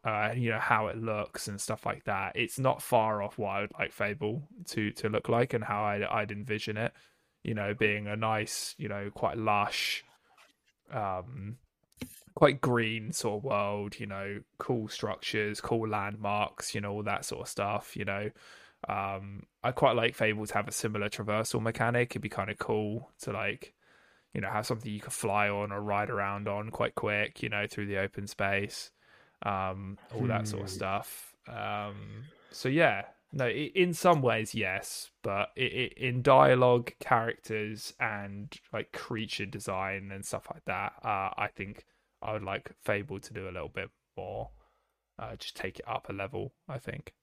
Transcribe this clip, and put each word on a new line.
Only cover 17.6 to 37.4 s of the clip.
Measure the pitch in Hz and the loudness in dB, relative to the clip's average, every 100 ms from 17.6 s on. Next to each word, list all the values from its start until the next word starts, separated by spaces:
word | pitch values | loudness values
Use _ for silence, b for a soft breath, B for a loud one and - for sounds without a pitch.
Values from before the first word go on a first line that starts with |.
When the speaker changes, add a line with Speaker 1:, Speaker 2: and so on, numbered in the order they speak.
| 101 104 - - | 0 -2 -4 -8
Speaker 1:
you | |
know. | 101 98 107 - B B B B - | -4 -2 -4 -8 B B B B -4
Um, | 101 98 98 98 98 - _ | -2 -2 -4 -8 -12 -16 _
I | 120 | -2
quite | 120 139 117 | 4 6 6
like | 117 | 2
Fable | - 110 107 107 | 4 2 2 0
to | |
have | 104 104 | -2 -2
a | |
similar | - 113 104 104 | -2 -2 0 -2
traversal | - 104 107 110 113 | -2 0 0 2 0
mechanic. | 113 110 113 123 120 | 0 2 2 2 2
It'd | 113 | -2
be | 107 | -4
kinda | - 98 | -4 -4
cool | 104 - 110 107 113 - _ | -4 0 0 0 -4 -8 _
to, | - | -6
like, | 104 101 107 - _ b b b b b | -2 -2 -4 -10 _ b b b b b
you | - | -4
know, | 95 | -2
have | 104 113 | -2 0
something | 113 107 | -4 -4
you | 104 | -8
could | - | -6
fly | - 113 101 104 | -4 0 4 4
on | 101 104 | 2 -2
or | 101 | -2
ride | 104 101 104 | 0 0 2
around | 113 98 101 104 | 0 0 -2 -2
on | 101 107 | -4 -4
quite | - - | -2 -2
quick, | - 104 104 107 - | 0 0 0 0 -2
you | 117 | -4
know, | 107 104 | -2 -4
through | - 101 | -4 -2
the | 98 | 0
open | 98 - 98 | -2 -4 -10
space, | - 98 98 101 - - _ b b b b | -2 0 2 0 -6 -14 _ b b b b
um, | - 98 95 95 98 101 - | -2 -2 -2 -4 -8 -10 -10
all | 117 120 | -2 0
that | 113 107 | 2 0
sort | 107 | -4
of | 95 | -6
Speaker 2:
Hmm. | |
Speaker 1:
stuff. | 95 95 98 - - - _ - | -4 -2 -2 -4 -12 -16 _ -14
Um, | 117 104 104 104 101 104 104 143 - - | -8 -4 -4 -6 -8 -12 -12 -14 -18 -18
so | - 131 | -4 0
yeah, | 143 156 101 - - _ | 6 6 4 -4 -14 _
no, | 143 123 | -2 0
i-, | 110 147 | 0 -2
in | - 180 | 4 4
some | 160 185 165 | 6 6 8
ways, | 127 110 110 | 6 4 0
yes, | 110 101 95 - - - _ | -2 -2 -2 -4 -10 -12 _
but | - 98 101 - | -2 0 -2 0
i-, | |
i-, | 127 104 127 - | -2 0 -4 -2
in | 127 123 | -2 2
dialogue, | 131 135 139 127 123 123 117 - | 8 10 12 10 8 8 4 -8
characters, | - 120 113 - | 4 4 4 -4